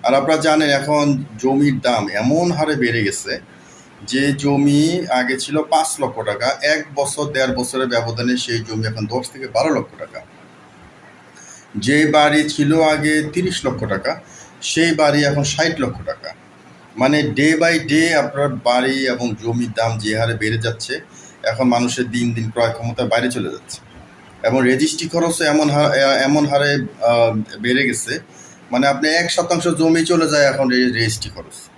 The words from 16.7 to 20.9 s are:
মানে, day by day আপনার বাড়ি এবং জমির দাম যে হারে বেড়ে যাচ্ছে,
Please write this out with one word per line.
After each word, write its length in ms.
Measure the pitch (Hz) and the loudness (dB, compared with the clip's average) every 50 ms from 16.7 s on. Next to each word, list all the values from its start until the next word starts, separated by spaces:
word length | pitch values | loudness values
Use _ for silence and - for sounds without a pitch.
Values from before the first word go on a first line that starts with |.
| - - - - - 113 | -20 -20 -20 -18 -4 0
মানে, 260 | 123 135 147 151 143 | 2 2 2 2 0
day 300 | 113 107 120 143 156 160 | 0 0 2 2 2 4
by 220 | 156 165 165 170 160 139 - | 4 2 2 2 0 0 0
day 260 | 143 156 160 170 165 | 2 2 2 4 2
আপনার 360 | 147 139 147 143 139 143 143 | 2 0 0 -2 -2 -2 -2
বাড়ি 580 | 127 120 - 120 123 123 127 135 135 135 135 131 | -2 -2 0 2 2 2 2 0 0 0 -2 -2
এবং 280 | 123 123 123 120 107 104 110 | -2 -2 -4 -6 -6 -6 -4
জমির 280 | 117 117 123 120 110 107 | -4 -2 -2 -4 -4 -2
দাম 220 | 113 113 117 113 110 | -2 -2 -2 -2 -2
যে 200 | 104 107 107 110 | -4 -2 -2 0
হারে 160 | 117 113 117 | 0 -2 -2
বেড়ে 240 | 110 107 110 113 113 | -2 -2 -2 -2 0
যাচ্ছে, 420 | 110 117 110 - - - | -2 -4 -4 -6 -8 -8